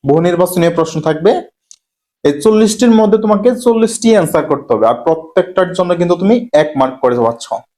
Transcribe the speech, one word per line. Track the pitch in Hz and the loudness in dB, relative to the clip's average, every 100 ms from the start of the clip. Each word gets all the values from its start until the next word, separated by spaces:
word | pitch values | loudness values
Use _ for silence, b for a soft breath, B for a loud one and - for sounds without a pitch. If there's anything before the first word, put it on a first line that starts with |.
বহু | 139 156 | 2 0
নির্বাচনীয় | 175 175 180 180 170 170 | 2 0 0 2 0 0
প্রশ্ন | 160 156 | -4 -2
থাকবে। | 156 151 180 349 - _ _ _ _ _ _ _ | -4 0 0 0 -6 _ _ _ _ _ _ _
এই | 147 147 | -2 0
চল্লিশটির | 220 214 220 214 240 | 2 2 0 2 2
মধ্যে | 220 214 208 | 4 4 2
তোমাকে | 214 208 220 247 | 0 0 0 0
চল্লিশটি | 247 226 220 - 226 | 0 0 -2 0 2
অ্যান্সার | 214 160 160 156 | 2 2 -2 -2
করতে | 143 - | -4 -2
হবে, | 110 110 | 0 0
আর | 120 | 0
প্রত্যেকটার | 165 160 - 190 180 180 180 | -2 -4 -2 -2 -2 -2 -2
জন্য | 165 180 175 | -2 -2 -2
কিন্তু | 175 170 | 0 0
তুমি | 190 240 - | 2 0 0
এক | 147 156 302 | 0 0 0
মার্ক | 131 131 | -2 0
করে | 127 123 | -2 0
পাচ্ছ। | 117 117 - 98 _ | -2 -2 -10 -12 _